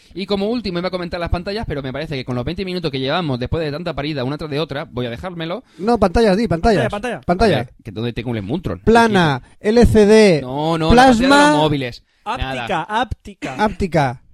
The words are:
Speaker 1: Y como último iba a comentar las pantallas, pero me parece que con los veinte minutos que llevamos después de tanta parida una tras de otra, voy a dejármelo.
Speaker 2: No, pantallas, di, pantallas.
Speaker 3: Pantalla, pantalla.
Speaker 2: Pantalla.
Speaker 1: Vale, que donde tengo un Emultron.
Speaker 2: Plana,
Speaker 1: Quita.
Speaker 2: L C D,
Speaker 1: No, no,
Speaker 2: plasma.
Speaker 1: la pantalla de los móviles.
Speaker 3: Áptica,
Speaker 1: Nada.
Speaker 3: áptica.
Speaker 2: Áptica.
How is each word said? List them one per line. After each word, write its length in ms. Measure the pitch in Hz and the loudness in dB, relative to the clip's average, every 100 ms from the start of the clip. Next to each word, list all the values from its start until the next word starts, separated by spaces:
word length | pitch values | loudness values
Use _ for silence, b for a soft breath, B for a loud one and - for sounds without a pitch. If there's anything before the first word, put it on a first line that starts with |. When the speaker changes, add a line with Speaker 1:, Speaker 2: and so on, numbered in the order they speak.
| b 175 | b -12
Speaker 1:
Y 100 | 196 | -4
como 240 | 196 208 | -2 -2
último 300 | 247 202 175 | -2 -4 -4
iba 80 | 180 | -4
a 40 | |
comentar 280 | 185 175 180 | -6 -8 -6
las 100 | 165 | -4
pantallas, 360 | 175 185 214 233 | -4 -4 -8 -6
pero 160 | 143 | -6
me 100 | 135 | -6
parece 220 | 135 156 135 | -8 -8 -8
que 100 | 127 | -6
con 100 | 123 | -6
los 80 | |
veinte 220 | 123 180 185 | -6 -8 -8
minutos 240 | 180 160 | -6 -6
que 100 | 135 | -4
llevamos 380 | 131 175 156 123 | -4 -2 -2 -4
después 240 | 123 160 | -4 -4
de 80 | 151 | -4
tanta 220 | 147 175 | -6 -8
parida 300 | 139 147 143 | -6 -6 -4
una 160 | 123 147 | -6 -6
tras 100 | 156 | -6
de 100 | 143 | -6
otra, 260 | 160 139 135 | -6 -8 -8
voy 200 | 123 120 | -8 -8
a 60 | |
dejármelo. 520 | 117 190 170 160 214 _ - | -8 -10 -10 -8 -10 _ -6
Speaker 2:
No, 220 | 208 233 | 0 2
pantallas, 360 | 226 233 226 190 | 2 4 2 2
di, 120 | 220 | 0
pantallas. 420 | 165 220 180 - | 0 2 2 0
Speaker 3:
Pantalla, 300 | 208 240 160 | -4 -8 -8
pantalla. 20 | |
Speaker 2:
Pantalla. 360 | - 180 220 127 | -4 2 2 2
Speaker 1:
Vale, 120 | 123 _ | -4 _
que 80 | 113 | -14
donde 200 | 98 120 | -8 -6
tengo 200 | 117 120 | -6 -6
un 60 | 110 | -6
Emultron. 420 | 95 170 104 90 | -6 -6 -6 -2
Speaker 2:
Plana, 600 | 214 233 226 196 160 131 | 4 6 6 4 2 -2
Speaker 1:
Quita. 260 | - _ 214 | -8 _ 0
Speaker 2:
L 160 | 233 226 | 4 6
C 200 | 214 208 | 6 6
D, 320 | 220 208 147 | 8 6 4
Speaker 1:
No, 380 | 127 139 160 165 | -2 -4 -2 0
no, 100 | 160 | 4
Speaker 2:
plasma. 160 | 240 262 | 6 8
Speaker 1:
la 240 | 226 262 | 6 4
pantalla 160 | 285 294 | 4 4
de 60 | |
los 100 | 294 | 4
móviles. 400 | 156 143 123 - _ _ | 0 -2 -6 -10 _ _
Speaker 3:
Áptica, 320 | 208 254 - - | -10 -8 -6 -8
Speaker 1:
Nada. 300 | 117 165 165 | -6 -6 -4
Speaker 3:
áptica. 760 | 214 254 - 214 - - 131 | -4 -4 -8 -14 -14 -12 -4
Speaker 2:
Áptica. 580 | 214 185 190 160 135 120 _ | -4 -2 -2 0 -2 -4 _